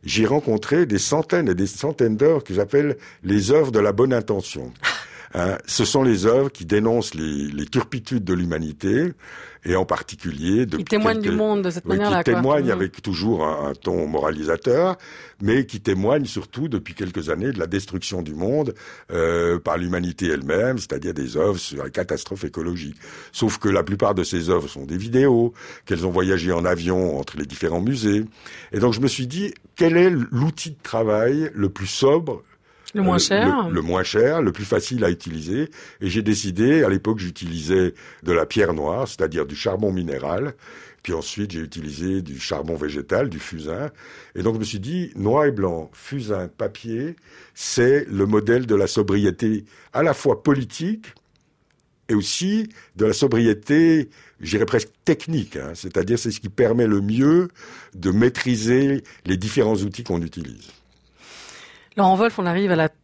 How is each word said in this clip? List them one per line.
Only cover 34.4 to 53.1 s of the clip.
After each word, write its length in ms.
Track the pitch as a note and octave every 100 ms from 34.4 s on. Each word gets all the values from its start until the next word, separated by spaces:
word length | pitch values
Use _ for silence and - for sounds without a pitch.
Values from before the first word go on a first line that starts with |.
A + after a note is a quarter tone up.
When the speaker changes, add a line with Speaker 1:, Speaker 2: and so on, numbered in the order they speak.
Speaker 1:
le 100 | A#2
plus 140 | F2 G2+
facile 380 | A2 - B2+ F#2+
à 40 |
utiliser. 580 | F2+ F2 D#2+ D#2 A2 D#3 - - -
Et 80 | G2
j'ai 120 | G2
décidé, 600 | G#2+ G#2+ G2+ F2+ A#2 D#3
à 60 | A2+
l'époque, 300 | F#2+ G#2 A2
j'utilisais 760 | F2+ D#2+ F2+ E2 D#2 F#2+ F#2 - - -
de 80 | D#2+
la 120 | E2+ D2+
pierre 260 | - F2
noire, 340 | D#2+ D2 G2+ C3
c'est-à-dire 380 | - D#2+ D#2+ C#2+
du 100 | C#2+
charbon 380 | A2+ F#2+ G#2
minéral. 600 | F#2 E2+ C2+ C#2 F2+ C#3+ - - - - -
Puis 100 | -
ensuite, 380 | E2 D2+ - G#2
j'ai 80 | F2
utilisé 600 | D#2 - D2+ C#2+ F2+ F#2+
du 180 | E2 C2+
charbon 360 | - D2+ D#2 E2
végétal, 540 | D2+ D2 C#2 F#2+ C#3
du 100 | F2
fusain. 500 | - E2 D2+ E2+ D3 - - - - -
Et 60 |
donc, 120 | F#2 A2
je 40 |
me 40 | G#2+
suis 140 | G#2
dit, 300 | G#2+ F3+ F3 -
noir 300 | G2+ C3+ D3+
et 60 |
blanc, 380 | A2 F#2+ E2 D#2
fusain, 560 | - - C#3 G#2+ G2 F2+
papier, 680 | _ G#2 - A#2 A2+ D3 E3+ _ - -
c'est 520 | - - - A#2+ C#3 -
le 160 | G2 G2
modèle 400 | G#2+ G2+ A#2+ B2
de 100 | G2+
la 120 | F#2+
sobriété 760 | - F#2+ G2 G2+ F2 A2 G#2+ - - -
à 80 | B2
la 100 | D#3+ C#3
fois 260 | C#3+ B2
politique 680 | - C#3 A#2+ - E3 A3 - - _ _ _ _ _ _ _ _ -
et 60 | G#2+
aussi 520 | G2 - F#3 G#3+ G#3+ - - -
de 100 |
la 80 | G#2+